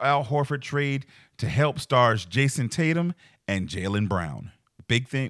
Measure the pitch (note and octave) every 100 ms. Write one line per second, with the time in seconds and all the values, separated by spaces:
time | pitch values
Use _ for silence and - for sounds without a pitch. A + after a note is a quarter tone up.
0 | C3 C#3+ A#2 D3 C#3 C#3+ - C#3+ C#3+ C#3
1 | - - _ - A2 - D3 - - C3
2 | A#2+ G#2+ F2 G#2 C#3 - A#2+ - D#3+ E3
3 | E3+ F3 _ _ - G2+ - D2+ F#2 G#2
4 | G#2 F#2+ E2 B1 - - _ _ - A#2
5 | B2+ C#3